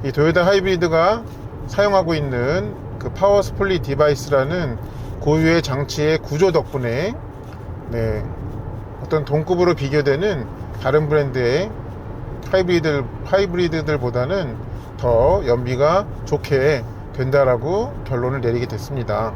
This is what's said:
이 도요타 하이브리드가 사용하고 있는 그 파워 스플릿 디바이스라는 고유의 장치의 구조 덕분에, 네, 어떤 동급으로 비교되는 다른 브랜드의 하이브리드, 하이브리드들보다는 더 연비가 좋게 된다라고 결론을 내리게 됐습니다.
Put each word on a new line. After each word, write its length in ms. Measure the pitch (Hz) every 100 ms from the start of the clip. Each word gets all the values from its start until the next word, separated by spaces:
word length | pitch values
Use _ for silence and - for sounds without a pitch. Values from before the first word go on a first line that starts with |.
이 80 | 135
도요타 340 | 147 156 165 175
하이브리드가 760 | 196 190 180 170 160 175 226 - - - - -
사용하고 480 | - 202 196 170 160
있는 580 | 143 123 123 175 202 - - -
그 120 | -
파워 320 | - 196 202
스플릿 420 | 190 - 196 180
디바이스라는 920 | 131 139 151 135 - 143 135 180 151 113 - - - -
고유의 420 | - 156 160 170
장치의 580 | 151 135 143 - 151 160
구조 320 | - 147 190
덕분에, 640 | 160 - 139 120 117 185 247 - - - - - - -
네, 340 | 117 113 107 107 - - - - - - -
어떤 220 | - 156 143
동급으로 500 | 147 156 175 180 165
비교되는 720 | 135 147 139 139 208 160 107 - - -
다른 260 | - 151 151
브랜드의 640 | 151 143 127 120 139 208 - - - - - - - -
하이브리드, 520 | 190 180 170 156 143 120 - -
하이브리드들보다는 1300 | 190 196 175 175 165 151 147 123 120 127 196 151 113 - - - -
더 460 | 123 117 135 196 147
연비가 640 | 120 123 127 147 180 208 - -
좋게 580 | 147 - 139 139 143 113 - -
된다라고 800 | - 131 139 131 123 135 196 247 - 113
결론을 360 | 127 123 135
내리게 260 | 120 120 120
됐습니다. 680 | 110 - 139 110 104 110